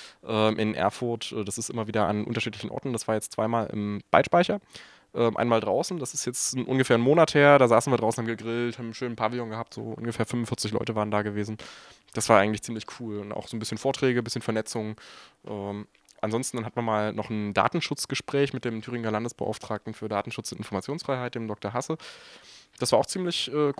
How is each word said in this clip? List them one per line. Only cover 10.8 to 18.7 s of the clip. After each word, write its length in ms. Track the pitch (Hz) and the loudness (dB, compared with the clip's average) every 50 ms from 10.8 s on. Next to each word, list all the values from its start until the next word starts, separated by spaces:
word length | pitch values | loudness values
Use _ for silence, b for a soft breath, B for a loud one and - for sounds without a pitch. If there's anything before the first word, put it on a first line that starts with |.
| 113 - 110 | -2 -2 0
waren 160 | 107 107 107 | 0 0 2
da 120 | 104 104 | 2 0
gewesen. 360 | 104 107 101 104 101 110 107 B B B B B B B B B B _ - | 0 0 -2 -4 -4 -4 -6 B B B B B B B B B B _ -6
Das 140 | 110 - - | 0 4 6
war 120 | 113 98 | 8 8
eigentlich 220 | 98 107 107 98 | 8 6 2 -2
ziemlich 240 | - - 117 110 - - - - | -6 -8 -8 -8 -10 -12 -12 -12
cool. 200 | 120 110 104 104 | -10 -8 -8 -8
Und 140 | 101 101 | -8 -8
auch 160 | 110 - - - | -8 -8 -8 -8
so 80 | - | -8
ein 40 | 110 | -8
bisschen 180 | 110 - 117 - | -6 -6 -4 -2
Vorträge, 440 | - 135 135 - 139 127 120 123 | 0 0 0 2 2 2 2 2
bisschen 200 | 117 117 - 120 | -2 -2 -6 -4
Vernetzung. 540 | - - 110 110 110 - - 117 107 107 107 B B B B B B B B B _ | -4 -2 -2 -2 -2 -4 -4 -6 -6 -6 -8 B B B B B B B B B _
Ähm, 400 | - 107 101 98 101 101 104 101 - _ _ _ - _ _ | -10 -8 -6 -6 -6 -6 -8 -10 -12 _ _ _ -20 _ _
ansonsten, 380 | - 107 110 120 127 - - 117 | -4 -2 -2 -2 -2 -4 -4 -6
dann 80 | 107 | -6
hatten 100 | 117 - | -4 -4
wir 60 | 120 | -2
mal 300 | 117 113 110 104 107 107 | 0 0 0 2 0 0
noch 180 | 101 107 104 - | -2 -4 -6 -4
ein 240 | 110 107 104 104 95 | -4 -4 -4 0 4
Datenschutzgespräch 960 | 98 104 120 - 165 - - 143 - - - 127 - - - - 139 143 135 | 4 4 4 4 0 -2 -4 -4 -6 -4 -4 -6 -6 -4 -2 2 2 2 2
mit 120 | - 120 - | 0 -4 -4
dem 180 | 120 | -4